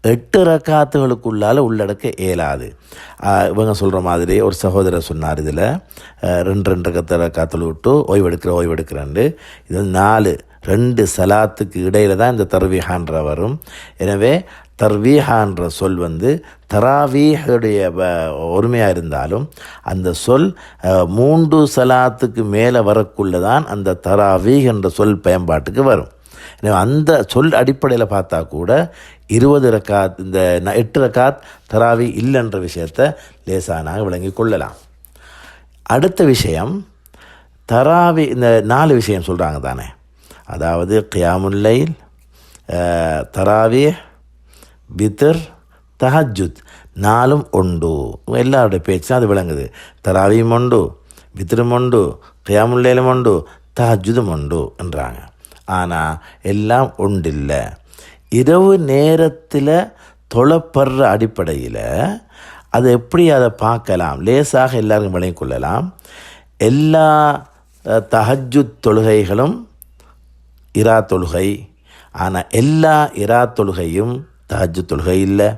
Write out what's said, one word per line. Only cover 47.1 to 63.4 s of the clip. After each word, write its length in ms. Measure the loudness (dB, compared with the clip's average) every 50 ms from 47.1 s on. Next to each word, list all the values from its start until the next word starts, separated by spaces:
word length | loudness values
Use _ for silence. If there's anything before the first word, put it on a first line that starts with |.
| 2 2 4 2 2 0 -2 -2
உண்டு. 420 | -2 0 0 0 -2 -2 -2 -4 -4 -4 -6 -8 -12 -14 _ -6 -2
எல்லாருடைய 480 | -2 0 2 2 2 2 2 0 -2 -2
பேச்சும் 340 | -2 -4 -4 -2 -2 0 0
அது 100 | 2 2
விளங்குது. 380 | 0 0 0 -4 -6 -8 -8 -10 -14 -20 -20 -20 _ _
தராவியும் 520 | _ -2 0 2 4 4 4 4 2 2 2
உண்டு, 280 | 0 2 2 2 2 0 0 -6 -14 _ _ -20 -20 -20 _ _
வித்ரும் 380 | -12 -6 -2 0 0 0 0 0
உண்டு, 300 | 0 0 2 2 2 0 0 -4 -10 -18 -20 _ _ _
கியாமுல் 400 | 0 2 2 2 2 2 2 2
லைலும் 260 | 4 4 4 2 2
உண்டு, 240 | 0 2 2 2 0 0 -2 -8 -20 _ _ _ _
தஹஜுதும் 560 | -2 0 2 2 0 0 -2 -2 0 0 -2
உண்டு 300 | -4 -4 -4 -4 -4 -4 -6 -6 -10 _
என்றாங்க. 420 | -12 -10 -8 -8 -8 -8 -10 -14 -18 -20 _ _ _ -20 -20 -20 _
ஆனா 360 | -6 -4 -4 -4 -4 -4 -4 -4 -4 -6 -8 -12 -20 -20 _
எல்லாம் 480 | _ -4 -4 -2 0 0 2 0 0 -2 -2 -4
உண்டில்ல. 540 | -4 -2 -2 -2 -4 -4 -4 -4 -4 -4 -4 -4 -6 -8 -14 -20 _ _ -20 -20 -20 -20 -20 _ _ _
இரவு 420 | -4 -2 2 2 4 4 6 4 4 4
நேரத்துல 920 | 2 0 2 2 4 4 4 4 2 0 0 -4 -18 _ -4 -2 0 2 2 0 0 -4 -10 _ -20 -20 _ _ _ _
தொழப்படுற 720 | 0 2 4 4 4 2 0 -2 0 0 0 0 2 2 2 2
அடிப்படையில 720 | 2 2 0 -2 -2 -4 -6 -4 -4 -6 -8 -10 -10 -8 -8 -6 -4 -2 -2 -2 -4 -8 _ _ _ -20 -20 -20 -20 -20 -16 _
அதை 220 | -2 2 4 4
எப்படி 320 | 2 2 0 -2 2 2 4 4
அதை 200 | 4 4